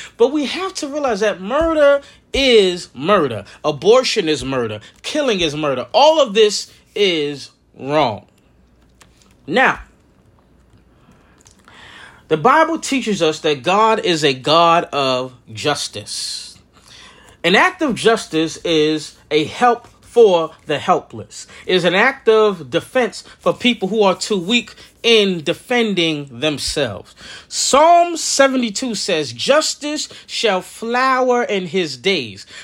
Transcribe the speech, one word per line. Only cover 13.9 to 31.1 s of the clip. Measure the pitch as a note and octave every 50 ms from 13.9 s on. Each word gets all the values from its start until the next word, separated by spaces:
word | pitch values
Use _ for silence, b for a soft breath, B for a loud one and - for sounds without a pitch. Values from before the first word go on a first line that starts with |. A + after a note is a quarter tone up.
| A3 G#3+
is | - F3+ E3+ D#3 D3+
a | C#3+
God | C3+ C3 A#2+ D3 D3+ E3 E3+ E3+ E3 F3 F3 -
of | - C#3+ C#3 C3 B2+ B2+ B2+ C3 B2+ _ _ -
justice. | A#2 G#2 - D3+ C#3 - - - - G2+ G#2 - - - - - - - - - - - _ _ B B B B B B B B B B B B B B -
An | E3+ F#3
act | A#3+ D#4+ F#4 F#4 -
of | D#4+ C#4 G3+
justice | - - G#3+ A3+ G#3 - - - D#3+ D#3+ E3 - - -
is | F3 E3 D#3 D3+ D#3 D#3 D3+ D3+ - - b b b
a | D#3 D3+ D#3
help | - - - B3 B3 A#3 A#3 - - _ _
for | _ - - A#3 A#3 G3+ F3+ E3+ D#3+ D3+ - _ _
the | - D3 C#3
helpless. | - F3+ F3+ C#3 - _ - A2+ G#2 _ - - - B B B B
It | - F3+
is | F3+
an | E3 F3+ E3+
act | G3 A3 C4 C4 - _ A3+
of | A3 A3 G#3+ G#3+ G3 E3+ D3+ B2
defense | C#3 E3 D3+ - - B3+ A#3+ G3 - - B B B B
for | - F3+
people | E3 - - - A#3 - F#3+ F#3
who | G#3 A3+ G3+
are | F#3+ F3
too | - - - G#3+ F#3+
weak | E3 F3+ A#3+ A#3+ - - - B B B B B
in | - A#3 A#3 A3 G3+ G3 F#3 E3
defending | C#3+ F3 D#3+ - - - B3 A#3+ A3+ A3 G3 F3 E3+ D#3+ D#3 D3 C#3+ C#3 A#2+ A#2
themselves. | C#3+ D#3 D3+ B2+ - - - D#3 C#3 A#2 G2 - - - _ B B B B B B B
Psalm | - - - - - C#4 D#4 E4 F4 E4+ F4 F4 E4+
seventy-two | D#4+ - - - - C#4 C4+ C4 C4 A#3+ A3+ G3 - C4 B3 G#3+
says, | - - - F3+ D#3 D3+ A#2+
"Justice | A#2 A#2+ - - C4+ D#4 - - - - - - G3+ G3 - - B B B B
shall | - - - G#3+ G3 F#3
flower | F3+ - - - A3 A3+ A#3+ B3 C4 C4+